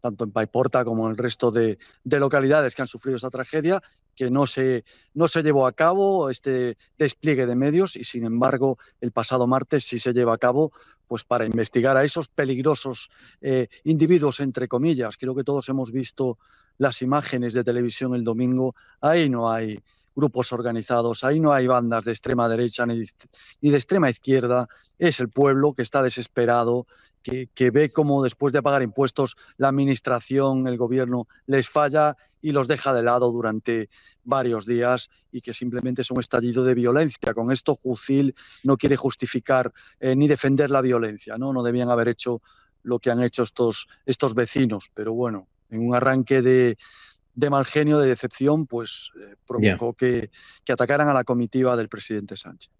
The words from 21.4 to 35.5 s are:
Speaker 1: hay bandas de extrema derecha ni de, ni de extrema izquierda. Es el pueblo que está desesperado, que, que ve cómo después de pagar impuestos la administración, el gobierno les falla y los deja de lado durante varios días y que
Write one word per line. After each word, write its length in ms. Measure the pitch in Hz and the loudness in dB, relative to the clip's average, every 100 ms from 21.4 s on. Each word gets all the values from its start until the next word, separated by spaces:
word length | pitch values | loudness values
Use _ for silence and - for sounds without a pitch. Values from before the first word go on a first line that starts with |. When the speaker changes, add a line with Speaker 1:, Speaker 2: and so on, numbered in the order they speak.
| 160 | 4
Speaker 1:
hay 140 | 139 127 | 4 4
bandas 360 | 127 120 117 | 2 2 -2
de 80 | 110 | -2
extrema 380 | 110 - 127 117 | -6 -4 0 0
derecha 380 | 113 120 - 120 | 0 -2 -2 -2
ni 120 | 117 | -2
de, 100 | 107 _ - - - - | -6 _ -20 -20 -20 -2
ni 80 | 147 | 2
de 80 | 143 | 2
extrema 320 | - 190 147 | 2 2 2
izquierda. 580 | 117 - 135 120 123 120 - _ _ | 0 0 2 2 0 -2 -10 _ _
Es 220 | 175 143 | 0 0
el 100 | 123 | -4
pueblo 440 | 131 143 135 147 | 2 2 4 2
que 100 | 139 | 0
está 180 | 117 139 | -2 0
desesperado, 880 | 127 120 117 - 120 120 117 120 123 _ _ _ | 0 -2 -6 -2 2 2 2 -2 -4 _ _ _
que, 280 | - 131 123 | -8 -8 -8
que 180 | - 127 | 0 2
ve 200 | 120 151 | 4 2
cómo 320 | - 147 139 | 2 2 2
después 280 | 131 - 143 | 0 0 0
de 120 | 135 | 0
pagar 180 | 135 139 | 2 0
impuestos 540 | 127 101 139 - 135 - - _ | 0 0 0 0 -4 -4 -16 _
la 100 | 135 | 0
administración, 1000 | 135 139 131 - 123 - 135 135 131 131 | 2 2 0 0 -4 -2 0 0 0 -2
el 100 | 123 | -2
gobierno 500 | 120 127 123 123 117 _ - | -2 -2 -2 -4 -6 _ -2
les 220 | 135 127 | 0 0
falla 480 | - 147 147 151 151 _ _ | 0 2 2 2 0 _ _
y 100 | 156 | -2
los 160 | 143 127 | 0 0
deja 260 | 143 143 | -2 0
de 100 | 127 | 0
lado 280 | 117 120 123 | 2 2 2
durante 580 | 120 113 110 113 117 107 _ _ _ | 0 -4 -4 -4 -4 -4 _ _ _
varios 420 | - 135 127 113 104 | -4 -2 0 -2 -2
días 440 | 120 120 123 - _ _ | 0 0 0 -4 _ _
y 100 | 127 | -14
que 120 | 120 | -10